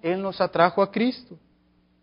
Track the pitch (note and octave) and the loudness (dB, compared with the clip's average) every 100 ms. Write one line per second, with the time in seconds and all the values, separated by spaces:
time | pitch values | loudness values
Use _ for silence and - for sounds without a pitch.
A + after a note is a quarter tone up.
0 | E3 F#3 G3 F3+ F3+ E3+ F3 G3+ G3 G3+ | -6 -4 -4 -4 -2 2 2 2 -2 0
1 | A#3+ - - E3+ _ _ _ _ _ _ | -2 -4 -12 -20 _ _ _ _ _ _